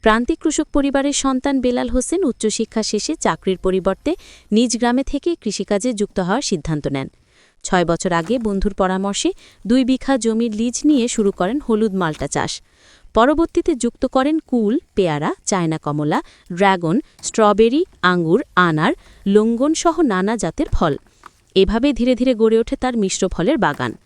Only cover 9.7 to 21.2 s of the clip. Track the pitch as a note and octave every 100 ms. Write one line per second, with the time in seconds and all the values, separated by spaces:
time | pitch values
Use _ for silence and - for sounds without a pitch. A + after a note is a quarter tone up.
9.7 | B3 B3 C4 - C4+ A3+ A3 A#3 G#3 A#3
10.7 | A#3+ D4 D4 A#3 - G3+ G3 F3+ C4 -
11.7 | A3 A3 F#3+ E3+ D3+ C#3+ - D#3 - _
12.7 | _ _ _ - - A#3+ D4+ E4 - E4+
13.7 | C#4+ A#3 - C4 C4 C4+ D#4+ - B3 G#3
14.7 | C4 _ - F#3 D3 D#3+ F#4 - G3 E3
15.7 | D#3+ - D3 D3+ G3 - _ _ F3 G3+
16.7 | F#3+ E3+ F#3+ - _ - - G#3 G#3 A3+
17.7 | C4+ F#4 _ F#3 F3+ E3 F#3+ - - F3+
18.7 | D#3 F3 F4 - - - G3+ A3 A#3 C#4
19.7 | D#4+ F4 D#4+ D#4 F#3 F#3+ A3+ G3 - D4
20.7 | - F3 C#3 _ _